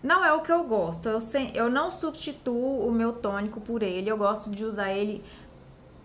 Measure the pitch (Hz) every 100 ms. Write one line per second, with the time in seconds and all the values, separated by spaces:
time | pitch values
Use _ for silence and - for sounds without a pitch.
0 | 269 359 349 302 311 339 294 214 170 165
1 | 233 220 226 277 262 - 233 262 339 -
2 | 320 - - - - 240 262 269 233 233
3 | 226 233 208 202 208 214 214 233 202 180
4 | 196 220 202 214 220 202 220 214 196 196
5 | 208 214 - - - - - - - -